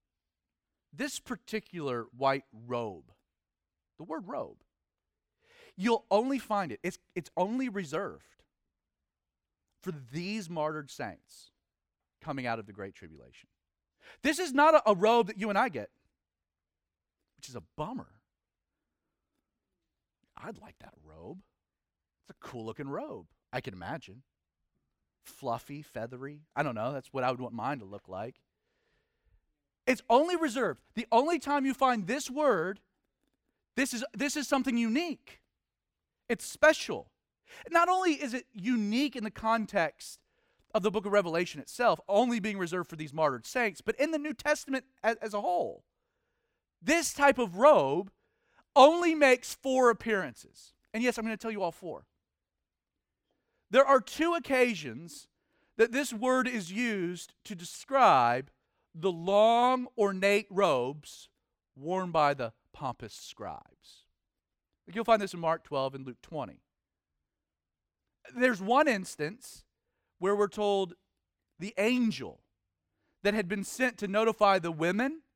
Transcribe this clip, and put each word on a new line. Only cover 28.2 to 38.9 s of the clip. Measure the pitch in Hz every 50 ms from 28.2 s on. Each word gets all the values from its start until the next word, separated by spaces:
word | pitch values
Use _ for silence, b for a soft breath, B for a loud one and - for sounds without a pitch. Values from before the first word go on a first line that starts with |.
| 110 131 - _ _ _ _ _ _ _ _ _ _ _ _ _ _ _ _ _ _ _ _ _ _ _ _ _ _ _ _ _ _
It's | 240 262 - - -
only | 233 269 320 349 359
reserved. | 320 330 269 208 269 226 175 127 - _ _ _
The | 220 233 -
only | 233 233 285 330 349
time | 277 - 277 294 285 269
you | 269 -
find | - 269 254 247 220 180
this | 165 254 294 - -
word, | 247 294 302 277 208 170 165 185 202 - _ _ _ _ _ _ _ _ _ _ _ _ _ _ _ _ _ _ _
this | 247 269 - 247
is, | 220 233 - -
this | 190 269 294 -
is | 302 247
something | - 285 269 247 269 233
unique. | 233 233 220 226 302 349 339 160 - _ - - _ _ _ _ _ _ _ _ _ _ _ _ _ _ _ _ _ _
It's | - 233 - -
special. | - - - 302 311 311 - - - 151 95 - _ _ _ _ _ _ _ B B B B B -
Not | 330 339 349 359
only | 370 370 370 349 285
is | 269 294 233 240
it | 247 - _ -
unique | 202 175 247 247 226 208 202